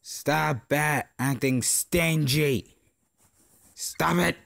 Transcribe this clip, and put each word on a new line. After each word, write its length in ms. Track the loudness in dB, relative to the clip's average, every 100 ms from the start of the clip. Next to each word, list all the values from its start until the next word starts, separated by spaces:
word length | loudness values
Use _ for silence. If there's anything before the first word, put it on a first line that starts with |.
Stop 640 | -14 -6 -2 0 0 -2 -2
that 400 | 0 0 0 -4 -4
acting 460 | -4 0 0 0
stingy. 1120 | 0 -2 0 0 2 2 2 2 2 0 -4 _ _ _ _ _ _ _ _ _ -20
Stop 440 | -12 -12 -2 0 2
it. 200 | 0 -2